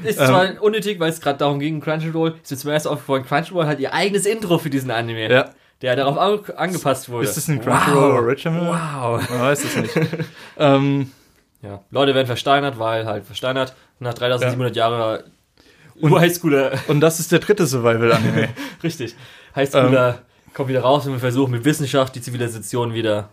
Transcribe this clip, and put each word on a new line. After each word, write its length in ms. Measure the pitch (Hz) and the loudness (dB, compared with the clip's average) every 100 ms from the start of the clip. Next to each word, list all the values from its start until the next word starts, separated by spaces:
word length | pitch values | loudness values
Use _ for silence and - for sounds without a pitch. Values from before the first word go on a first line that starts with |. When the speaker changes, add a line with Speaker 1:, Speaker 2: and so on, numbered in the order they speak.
Speaker 1:
ist 160 | 170 - | -6 0
Speaker 2:
Ähm, 80 | 135 | 4
Speaker 1:
zwar 340 | 180 185 - | 4 2 0
unnötig, 380 | 208 220 202 196 | 0 0 -2 -2
weil 100 | 165 | -2
es 100 | 160 | -2
grad 220 | 143 143 | -4 0
darum 180 | 143 143 | 0 0
ging, 220 | 143 160 | -4 -4
Crunchyroll, 540 | 160 156 160 160 160 160 | -4 -4 -4 -2 -2 -4
ist 100 | - | -10
mir 60 | 131 | -8
zum 140 | 143 | -2
ersten 180 | 151 156 | -2 -2
aufgefallen, 360 | 143 - 135 127 | -4 -2 -4 0
Crunchyroll 400 | 143 165 180 156 | -2 -2 -2 -2
hat 120 | 139 | -2
ihr 140 | 131 | -2
eigenes 320 | - 202 196 202 | -2 0 0 0
Intro 320 | 226 208 170 | -2 0 0
für 120 | 160 | 0
diesen 200 | 135 127 | -4 -2
Anime, 400 | 113 117 113 110 | -4 -4 -4 2
Speaker 2:
Ja. 200 | 127 139 - _ _ | 2 2 -6 _ _
Speaker 1:
der 160 | 127 123 | -2 0
darauf 200 | 139 147 | 0 2
au-, 360 | 185 208 202 - | 2 0 -4 -6
angepasst 540 | 165 175 143 127 - | -4 -2 -2 -2 -4
wurde. 160 | 120 104 | -4 -2
Speaker 2:
Ist 80 | 101 | -2
das 120 | 160 | -2
ein 100 | 139 | -2
Crunchyroll 520 | 127 123 147 143 139 | 0 2 4 4 4
Speaker 1:
Wow. 60 | 131 | 4
Speaker 2:
Original? 460 | 117 139 165 165 170 170 160 139 120 117 | 2 -2 -2 -2 -2 -2 -4 -4 -2 -2
Speaker 1:
Wow. 80 | - | -2
Speaker 2:
Man 100 | 123 | -2
weiß 220 | 127 143 - | 0 0 -2
es 100 | 294 | -4
nicht. 180 | 113 165 | -2 -2
Speaker 1:
<laughs> 600 | 156 160 160 - - - | -2 -4 -10 -14 -16 0
Speaker 2:
Ähm, 540 | 151 135 139 139 135 - _ _ _ _ | 4 4 4 0 -4 -10 _ _ _ _
Speaker 1:
Ja. 200 | 101 98 - | -16 -16 -6
Leute 220 | 123 139 131 | 0 2 2
werden 120 | 123 | 0
versteinert, 500 | 117 - 139 143 117 | -2 2 2 2 -2
weil 260 | 113 113 110 | -2 -2 -4
halt 200 | 104 - | -6 -10
versteinert 480 | 101 127 131 131 - _ - | -8 -4 -2 -4 -8 _ -10
nach 140 | 123 | -8
dreitausendsiebenhundert 640 | 117 123 127 123 123 123 110 | -4 0 0 0 0 -2 0
Speaker 2:
Ja. 120 | 113 | 0
Speaker 1:
Jahre 340 | 117 110 107 - _ _ _ _ _ - - | 0 -2 -4 -8 _ _ _ _ _ -20 0
Speaker 2:
Und 120 | 156 | 4
Speaker 1:
Urhighschooler. 600 | 175 175 175 165 139 131 127 - | 6 4 2 2 2 2 -2 0
Speaker 2:
und 120 | 147 | 2
das 180 | 156 165 | 2 2
ist 120 | 160 | 0
der 80 | 165 | 0
dritte 260 | - - 120 | 2 2 0
Survival-Anime. 840 | 127 117 113 117 113 113 113 113 - - | 2 2 4 4 4 2 0 -2 -4 -14
Speaker 1:
<laughs> 180 | - | -8
Richtig. 320 | 165 - 117 - - - - - | -8 -6 -10 -12 -20 -20 -8 -4
Highschooler 540 | 135 143 127 131 123 | 0 4 4 4 2
Speaker 2:
Ähm, 60 | 120 - _ _ | 0 -10 _ _
Speaker 1:
kommt 160 | - 131 | -6 -2
wieder 120 | 131 | 0
raus 240 | 120 143 139 | 4 2 0
und 80 | |
wir 60 | 131 | -2
versuchen 320 | 127 123 135 | -2 0 0
mit 140 | 120 131 | 0 0
Wissenschaft 500 | 151 139 139 131 127 | 0 0 0 0 -4
die 60 | |
Zivilisation 720 | 127 123 117 117 107 123 117 | -10 -6 -6 -6 -6 -4 -4
wieder 360 | 113 110 104 101 | -2 -2 -2 -4